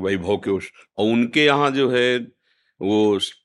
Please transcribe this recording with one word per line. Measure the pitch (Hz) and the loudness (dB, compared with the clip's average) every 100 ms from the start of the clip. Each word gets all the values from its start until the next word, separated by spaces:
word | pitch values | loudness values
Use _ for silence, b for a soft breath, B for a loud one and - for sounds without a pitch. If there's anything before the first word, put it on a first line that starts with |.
वैभव | 95 98 87 98 | -4 -4 -2 -4
के | 101 | -2
उस, | 95 - b b - | -4 -6 b b -4
और | 107 | 0
उनके | 117 120 151 | 0 0 2
यहाँ | 147 143 143 | 2 2 2
जो | 135 131 | 0 0
है | 123 123 123 117 _ _ _ _ - | 2 0 -2 -6 _ _ _ _ -8
वो | 98 107 107 98 | -2 2 2 0
स-, | - - | -4 -10